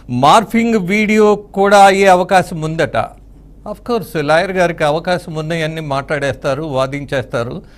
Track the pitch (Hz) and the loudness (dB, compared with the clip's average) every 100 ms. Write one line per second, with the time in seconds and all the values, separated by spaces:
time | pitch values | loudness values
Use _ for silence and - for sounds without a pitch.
0 | - 123 143 202 220 226 233 226 175 208 | -8 0 4 4 2 0 0 0 0 -2
1 | 208 214 208 208 - 196 196 202 196 196 | 2 4 4 2 -2 -2 4 6 6 6
2 | 196 180 180 190 175 170 156 160 135 113 | 4 4 4 0 0 -4 -6 -4 -4 -2
3 | - - - - - - 208 208 - 233 | -6 -8 -20 -20 -20 -18 -16 -12 -6 -6
4 | 160 165 147 160 190 185 175 165 156 156 | -6 -6 0 0 0 0 -2 0 -2 -2
5 | 170 180 - 156 156 165 156 160 156 139 | -2 -4 -6 -10 -6 -4 -6 -6 -6 -6
6 | 135 151 139 - 147 135 160 131 131 139 | -4 -4 -4 -4 -4 -4 -4 -4 -4 -4
7 | - 139 113 127 117 156 - | -6 -6 -6 -6 -6 -10 -16